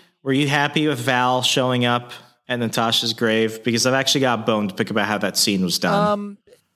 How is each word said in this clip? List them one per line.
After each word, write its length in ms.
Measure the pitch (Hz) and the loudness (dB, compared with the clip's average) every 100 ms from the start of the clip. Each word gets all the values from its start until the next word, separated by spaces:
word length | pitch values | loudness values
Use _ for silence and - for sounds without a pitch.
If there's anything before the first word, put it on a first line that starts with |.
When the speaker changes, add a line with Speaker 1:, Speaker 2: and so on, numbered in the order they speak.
| - _ | -20 _
Speaker 1:
Were 100 | 135 | -2
you 140 | 135 143 | 0 2
happy 400 | 147 143 156 151 | 2 2 0 0
with 140 | 131 | 0
Val 420 | 123 123 123 127 | 0 2 2 2
showing 420 | 123 143 127 123 | 0 0 2 2
up 280 | 123 120 123 - - _ - | 2 0 -2 -16 -20 _ -6
at 140 | 123 | -4
Natasha's 540 | 117 120 113 113 117 | -2 0 0 0 -2
grave? 500 | 110 117 110 110 110 | -2 0 2 0 -2
Because 200 | 120 113 | -2 0
I've 100 | 131 | 2
actually 260 | 135 135 147 | 2 0 0
got 180 | 131 117 | 0 0
a 40 | |
bone 240 | 110 110 104 | 0 0 0
to 60 | |
pick 160 | - 104 | -4 -2
about 160 | 107 101 | -2 0
how 120 | 104 | 0
that 180 | 98 - | -2 -2
scene 280 | - 98 | 0 0
was 160 | 90 - | -2 -2
done. 280 | 90 101 208 | 0 2 2
Speaker 2:
Um, 300 | 208 202 202 _ - _ | -2 -6 -16 _ -20 _